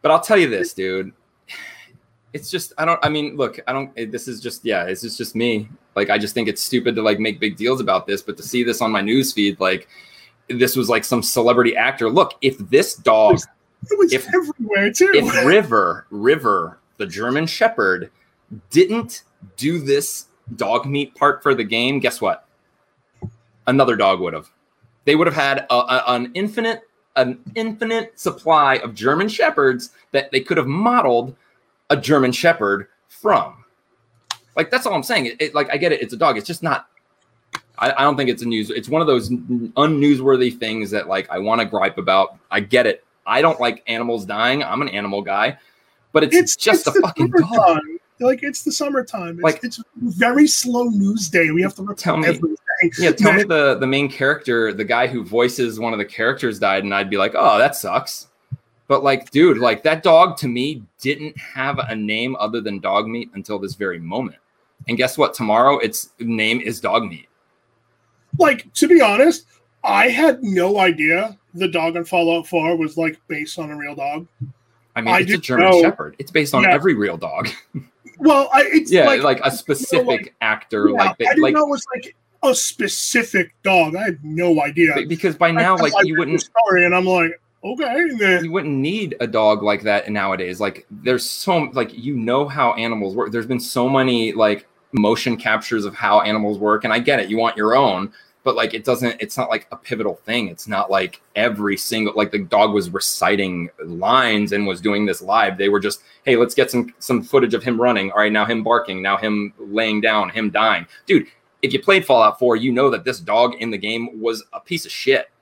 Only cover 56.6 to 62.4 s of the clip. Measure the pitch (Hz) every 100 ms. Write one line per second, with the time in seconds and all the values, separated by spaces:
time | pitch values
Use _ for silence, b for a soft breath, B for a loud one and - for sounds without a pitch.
56.6 | 101 98 101 98 98 101 98 - - 107
57.6 | 139 - 95 110 - - - _ _ -
58.6 | _ _ - 139 143 135 - 139 175 113
59.6 | 120 107 156 160 180 160 185 - 139 120
60.6 | 139 139 101 _ 131 143 151 - - 135
61.6 | 135 139 123 110 104 110 123 131